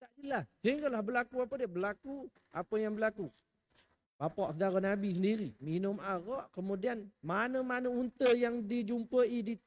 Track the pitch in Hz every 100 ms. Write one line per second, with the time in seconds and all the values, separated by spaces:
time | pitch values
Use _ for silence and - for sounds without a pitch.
0 | 247 - 277 247 127 _ 214 294 294 226
1 | 208 247 240 254 247 269 233 175 196 208
2 | 269 277 262 - _ 160 180 214 214 214
3 | 220 214 160 - _ _ _ _ _ _
4 | _ _ 151 - 185 151 196 185 196 202
5 | 202 175 190 220 165 - 143 170 196 202
6 | 185 185 185 262 - - 190 196 233 233
7 | 202 - 151 190 240 262 254 247 247 247
8 | 254 - 254 240 240 240 202 240 208 240
9 | 233 254 240 240 208 220